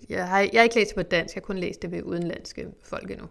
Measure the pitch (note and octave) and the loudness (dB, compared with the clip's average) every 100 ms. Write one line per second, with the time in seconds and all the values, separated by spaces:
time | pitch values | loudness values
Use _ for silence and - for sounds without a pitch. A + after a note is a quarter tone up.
0 | - F#3 F3+ G3 G3+ A3+ A#3 A#3+ G#3 - | -6 -4 0 2 4 6 6 6 2 0
1 | F3 F3 E3 - F#3 F#3+ F3 - F3 E3+ | 0 0 0 -6 -8 -6 -6 -6 -8 -6
2 | - F3 E3+ - - - - - - - | -4 -4 -4 -6 -10 -12 -12 -14 -12 -10
3 | - - - | -10 -12 -14